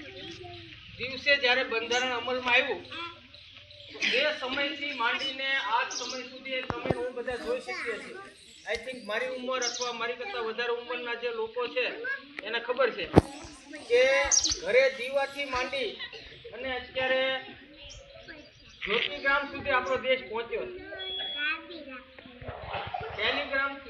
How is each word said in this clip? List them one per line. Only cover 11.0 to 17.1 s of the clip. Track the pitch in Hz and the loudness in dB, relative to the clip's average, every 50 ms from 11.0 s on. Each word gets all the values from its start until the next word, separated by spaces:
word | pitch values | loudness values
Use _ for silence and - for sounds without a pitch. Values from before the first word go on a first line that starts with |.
| 240 240 233 | -4 -4 -4
જે | 226 233 247 | -2 -2 -2
લોકો | 233 226 220 226 - 494 480 466 | -2 -2 -2 -2 -2 -2 -2 0
છે | - 508 494 196 - - 466 - - 554 - - - - - | 0 0 0 0 0 -2 -2 -2 -4 -4 -6 -8 -10 -8 -4
એને | - - - | -2 -2 -2
ખબર | - - 494 523 539 233 | 0 0 4 4 4 4
છે | 185 202 170 151 - - - - - - - - - - - - 605 605 - - | 4 2 -2 4 6 6 6 6 2 -12 -14 -14 -16 -16 -16 -14 -14 -12 -2 4
કે | 466 494 508 523 539 554 554 554 - - - - - - | 6 6 6 6 6 4 4 4 4 4 4 2 0 -2
ઘરે | - - 226 254 269 262 | 0 4 6 6 6 6
દીવાથી | 214 214 233 262 269 277 277 269 - 285 285 | 4 0 -4 -2 0 0 0 0 -2 -4 -6
માંડી | 277 262 247 254 262 277 277 247 196 - - - - - - - - - - - - - | -2 -2 -2 -2 -2 -2 -2 -2 -4 -4 -6 -10 -12 -12 -14 -16 -16 -16 -16 -16 -14 -10
અને | 226 254 262 254 | -8 -6 -4 -4
અત્યારે | 247 - - - 262 262 254 | -4 -6 -4 -2 0 2 4